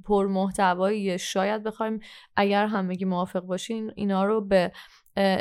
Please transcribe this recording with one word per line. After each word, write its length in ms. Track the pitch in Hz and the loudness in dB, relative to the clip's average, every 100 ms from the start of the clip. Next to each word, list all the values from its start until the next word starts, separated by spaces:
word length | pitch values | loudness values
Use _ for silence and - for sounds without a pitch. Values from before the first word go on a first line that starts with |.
پرمحتواییه، 1120 | 190 202 196 190 190 190 196 180 190 214 196 180 | 0 2 2 2 0 2 2 2 2 0 -2 -4
شاید 460 | - 196 190 220 | -4 -2 0 -2
بخوایم 380 | 214 214 220 220 - - - - | -4 -4 -4 -4 -8 -20 -8 -2
اگر 300 | 202 202 208 | 2 2 0
همگی 380 | 208 185 185 | 0 -2 -2
موافق 360 | 190 180 185 185 | -2 -2 -2 -4
باشین 520 | 180 180 - 226 220 196 | -4 -6 -6 -8 -8 -4
اینا 280 | 202 190 | -2 2
رو 160 | 196 220 | 2 0
به، 320 | 202 196 180 - - - _ - | 2 2 2 -4 -20 -20 _ 0
اه، 220 | 196 190 | 2 2